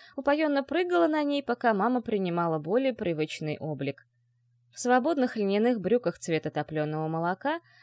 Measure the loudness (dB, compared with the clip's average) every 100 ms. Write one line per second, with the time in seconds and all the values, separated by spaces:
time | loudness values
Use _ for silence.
0 | -14 -4 0 2 2 0 0 -2 0 2
1 | 4 2 0 -2 -2 0 2 2 2 0
2 | 0 -2 0 0 0 0 0 0 0 0
3 | -2 -2 -2 -4 -6 -6 -6 -6 -6 -8
4 | _ _ _ _ _ _ _ -6 2 2
5 | 2 2 0 0 0 2 2 2 2 0
6 | 0 -4 -2 -2 -2 -4 -4 -2 -2 -2
7 | -2 -2 -2 -2 -2 -4 -8 -20